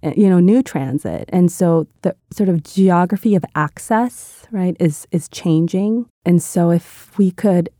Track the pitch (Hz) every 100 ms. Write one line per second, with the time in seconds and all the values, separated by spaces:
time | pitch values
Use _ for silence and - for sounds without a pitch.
0 | - - 202 180 175 233 269 - 135 135
1 | - 82 - 180 180 - 175 165 151 _
2 | - - _ - 196 170 - - 190 175
3 | 180 202 226 196 - - 147 - - 226
4 | 247 - - - - 214 180 - 175 147
5 | - 170 - - 175 156 170 185 202 226
6 | 233 _ - 175 - - 170 170 - -
7 | - - 196 180 214 180 170 _